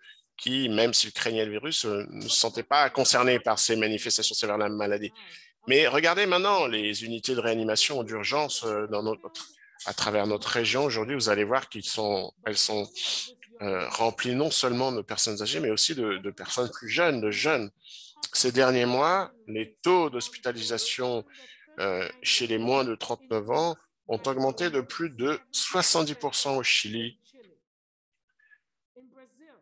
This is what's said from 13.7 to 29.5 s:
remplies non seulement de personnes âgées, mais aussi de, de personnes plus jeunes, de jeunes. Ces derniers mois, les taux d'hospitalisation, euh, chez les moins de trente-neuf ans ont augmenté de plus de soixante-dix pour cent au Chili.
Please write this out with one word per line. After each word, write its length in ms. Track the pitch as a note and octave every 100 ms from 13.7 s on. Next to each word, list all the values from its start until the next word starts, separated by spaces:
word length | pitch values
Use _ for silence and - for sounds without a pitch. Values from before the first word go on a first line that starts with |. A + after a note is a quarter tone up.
| F#2 C2+
remplies 460 | - A2+ - B2 B2+
non 160 | D#3
seulement 400 | - B2+ A#2+ C3
de 100 | A#2
personnes 400 | G2 G#2 A2+ G#2
âgées, 180 | G#2+ D#3+
mais 120 | B2+
aussi 240 | G#2+ - C#3
de, 220 | G#2+ F#2+
de 140 | G2
personnes 380 | - F#2 B2 B2
plus 180 | - A2+
jeunes, 300 | D#3+ F3 B2
de 120 | G#2+
jeunes. 400 | G#2 C#3+ C#3 G2+ - - - - - -
Ces 200 | - B2+
derniers 340 | B2 B2+ B2+ B2
mois, 460 | B2+ D#3 G3 F3+ - A2
les 280 | G#2+ G#2+ _
taux 300 | F3+ F3+ D3+
d'hospitalisation, 1120 | B2 - - B2+ A#2 A2 A2+ - - B2 A#2+ - - - - _ -
euh, 280 | G2 F2+ F#2 -
chez 240 | - - A#2
les 140 | A2+
moins 240 | A#2+ C3+
de 120 | B2+ A2
trente-neuf 540 | - A#2+ B2 A2 G#2+
ans 260 | C#3+ E3+ D#3+ _ _ -
ont 140 | - C3+
augmenté 440 | C3 C3+ C#3+ F3
de 120 | C#3
plus 280 | B2 - E3
de 300 | A#2 C3+ D#3 -
soixante-dix 640 | - - F#3 E3 E3 D3+ C#3+
pour 200 | C#3+ -
cent 220 | C#3 C3+
au 60 |
Chili. 560 | A#2 - G#2+ A2+ A#2 - _ C4 G3 _ _ _ _ _ _ _ _ _ _ _ _ _ _ B3 C4 C4 B3+ B3+ D#4